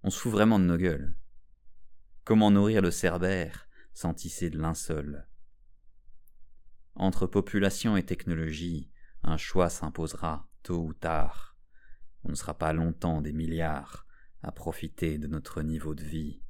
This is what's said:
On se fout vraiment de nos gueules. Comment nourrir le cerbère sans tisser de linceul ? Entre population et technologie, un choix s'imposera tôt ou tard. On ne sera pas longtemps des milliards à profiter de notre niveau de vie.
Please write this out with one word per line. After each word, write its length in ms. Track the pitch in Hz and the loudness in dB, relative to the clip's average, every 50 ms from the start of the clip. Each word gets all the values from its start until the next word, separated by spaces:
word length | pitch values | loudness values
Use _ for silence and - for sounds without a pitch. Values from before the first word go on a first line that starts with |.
| - | -2
On 60 | 95 | -2
se 100 | - - | -2 -2
fout 120 | - 123 | -4 0
vraiment 280 | 107 101 107 110 113 101 | 4 6 6 8 8 6
de 60 | 92 | 6
nos 120 | 87 85 | 4 4
gueules. 400 | 85 92 90 80 69 69 73 - - - - - - - - - _ _ - - - - - - - - - - - - | 4 2 0 0 2 2 2 2 2 0 -6 -14 -18 -18 -20 -20 _ _ -16 -14 -14 -14 -14 -14 -16 -16 -18 -18 -18 0
Comment 260 | - 110 107 107 104 | 4 6 6 8 8
nourrir 300 | 101 101 101 107 110 107 | 8 6 6 6 4 4
le 100 | 95 87 | 4 4
cerbère 760 | 85 - - 87 85 90 87 92 95 92 85 82 - - - - - - - - - | 2 2 0 0 2 2 0 0 0 0 -2 -4 -8 -12 -16 -20 -20 -20 -18 -16 -14
sans 200 | - - 85 80 | -4 -4 -4 -4
tisser 360 | - - 85 - - 92 82 | -4 -6 -10 -6 -4 -4 -4
de 100 | 76 78 | -2 -2
linceul ? 680 | 78 80 80 - - - 82 76 73 73 73 - - - - - - - - - - - - - _ - - - - - - - - - - - - - - - - - - - - - - | -2 -2 -2 -2 -4 -4 -4 -4 -4 -6 -8 -10 -12 -12 -14 -16 -16 -18 -18 -20 -20 -20 -20 -20 _ -20 -20 -20 -18 -16 -16 -16 -16 -18 -16 -16 -16 -16 -16 -18 -16 -18 -18 -18 -20 -18 -6
Entre 300 | - 92 95 92 - 95 | 0 0 4 4 4 4
population 720 | 92 - 101 95 - - 101 98 98 101 - - 110 107 | 4 4 2 2 2 2 2 2 2 2 0 0 2 2
et 80 | 95 90 | 2 2
technologie, 880 | - 90 - - - 82 80 80 80 78 76 87 87 85 76 - - - - - - - - - | 0 -4 -4 -2 -2 -2 -2 -2 -4 -4 -4 -4 -4 -4 -4 -6 -8 -14 -18 -18 -14 -12 2 2
un 140 | - 80 | 2 4
choix 320 | 78 - - - 92 90 85 | 4 -2 2 4 4 4 4
s'imposera 800 | - - 78 76 - - 80 78 - - - 82 78 78 - - - - - | 2 -2 -6 -6 -4 -4 -6 -6 -4 -4 -4 -4 -4 -4 -6 -8 -14 -18 -8
tôt 200 | - 87 85 82 | -4 -4 -2 -2
ou 100 | 80 78 | -4 -6
tard. 640 | - - 82 82 76 - - - - - - - - - _ - - - - - - - - - - - | -6 -4 -2 4 6 6 6 6 0 -6 -6 -12 -20 -20 _ -20 -20 -16 -16 -14 -12 -12 -14 -14 -6 -4
On 60 | - | -4
ne 60 | 78 | -4
sera 220 | - - - 78 | -4 -4 -6 -4
pas 160 | - 78 80 78 | -2 0 0 2
longtemps 480 | 80 82 85 82 - - 87 80 76 | 2 0 0 -2 -2 -2 0 0 0
des 100 | 76 78 | -2 -4
milliards 760 | 76 78 80 80 82 82 82 78 76 71 69 - - - - - - - - - - - | -4 -4 -4 -2 -2 -2 0 0 -2 -4 -6 -10 -14 -16 -16 -16 -18 -20 -20 -18 -16 -12
à 100 | - - | -12 -12
profiter 680 | - - - - 80 - - 78 - - - 80 78 | -10 -8 -8 -8 -6 -6 -8 -8 -4 -2 -2 -2 -2
de 100 | 76 76 | -2 -4
notre 340 | 73 80 78 73 - - 80 | -4 -6 -6 -8 -8 -6 -6
niveau 340 | 76 78 80 78 76 76 76 | -4 -4 -4 -4 -4 -6 -6
de 80 | 71 76 | -6 -6
vie. 380 | 76 78 80 78 73 - - - | -6 -4 -4 -4 -6 -6 -8 -10